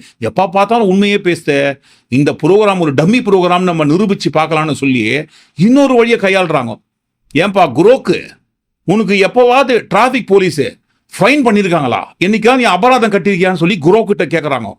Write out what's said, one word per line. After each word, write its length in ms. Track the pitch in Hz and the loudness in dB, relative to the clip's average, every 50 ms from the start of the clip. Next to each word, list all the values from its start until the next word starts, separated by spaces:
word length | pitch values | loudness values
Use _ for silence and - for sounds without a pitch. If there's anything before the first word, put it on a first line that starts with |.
| - - _ - | -10 -16 _ -8
எப்ப 300 | 113 110 107 - 185 196 | -8 -6 -2 -2 -2 -2
பார்த்தாலும் 420 | 170 196 202 202 226 240 226 190 | 0 0 0 0 0 0 0 2
உண்மையே 260 | 185 196 202 202 202 202 | 2 2 2 0 0 -2
பேசுத. 320 | - 175 170 156 - - 143 139 139 143 135 - _ _ _ _ _ - | -2 -2 -4 -4 -2 -2 -2 0 0 -2 -4 -6 _ _ _ _ _ -4
இந்த 240 | 117 131 147 139 139 - - | -2 0 0 0 -2 0 0
ப்ரோக்ராம் 400 | 156 185 208 220 202 190 185 170 | 2 2 4 2 2 0 0 -2
ஒரு 80 | 156 135 | -2 0
டம்மி 280 | 131 147 175 226 254 | 0 0 2 0 0
ப்ரோக்ராம், 480 | 254 202 190 190 180 175 180 180 185 180 | 0 0 0 2 2 2 0 0 0 0
நம்ம 160 | 170 160 156 | -2 0 0
நிரூபிச்சு 460 | 143 147 185 214 190 202 196 - 170 147 | 0 0 0 0 -2 -2 -2 -4 -4 -2
பார்க்கலாம்னு 440 | 156 156 156 165 156 156 156 143 123 143 | -2 -2 -2 -2 -2 -2 -4 -4 -4 -2
சொல்லி 220 | 139 131 123 107 107 117 143 160 - _ _ _ _ _ - | -2 -2 -2 -2 -2 -4 -4 -6 -10 _ _ _ _ _ 0
இன்னொரு 380 | 165 220 254 285 277 269 262 | 2 2 4 4 4 2 2
வழியை 240 | 240 226 233 233 - | 2 0 0 0 0
கையாளுறாங்க. 560 | 185 190 190 190 185 165 156 147 123 113 107 - _ _ _ _ _ _ _ _ _ _ - | 0 0 0 0 0 0 -2 -4 -4 -6 -10 -12 _ _ _ _ _ _ _ _ _ _ -4
ஏன்பா 300 | 139 170 208 190 196 180 147 | -2 -2 0 0 0 0 0
குரோக்கு, 480 | 117 127 170 214 254 254 - - 165 92 - - - _ _ _ _ _ _ _ _ _ _ - | 2 2 4 4 4 2 2 -2 -4 -4 -6 -12 -20 _ _ _ _ _ _ _ _ _ _ -2
உனக்கு 280 | 175 220 220 175 202 196 | -2 0 0 0 0 0
எப்பவாவது 540 | 190 185 190 247 254 240 240 269 277 240 254 214 - - | 0 0 2 2 2 4 4 2 2 0 0 -2 -2 -2
டிராஃபிக் 440 | - 196 226 254 240 254 185 - 196 | 0 0 0 0 0 -2 -2 0 2
போலீஸ் 300 | 202 185 180 - - 127 95 - _ _ _ _ _ _ _ - | 2 2 2 -2 -2 -4 -6 -6 _ _ _ _ _ _ _ -4
ஃபைன் 280 | - 175 220 277 302 269 | 0 0 2 2 2 2
பண்ணிருக்காங்களா, 540 | 233 208 208 202 185 170 165 143 123 113 98 - - - - 165 | 2 2 2 0 0 0 -2 -2 -2 -4 -4 -6 -8 -8 -4 -2
என்னைக்காவது 380 | 185 220 220 214 226 254 262 | -2 0 0 2 2 2 2
நீ 40 | 240 | 2
அபராதம் 460 | 214 180 180 190 247 254 247 220 220 - | 0 0 0 2 2 2 2 0 0 -2
கட்டிருக்கியான்னு 480 | 202 - 202 202 170 185 185 185 165 | 0 0 0 0 0 0 0 0 0
சொல்லி 140 | 165 170 220 180 | 0 -2 -2 0
குரோ 220 | 135 160 190 226 214 | 2 2 2 2 2
கிட்ட 200 | 175 202 - 175 | 0 -2 -4 -4
கேக்குறாங்க. 440 | 139 165 165 147 151 139 123 113 98 - | -4 -4 -4 -4 -4 -4 -6 -6 -8 -14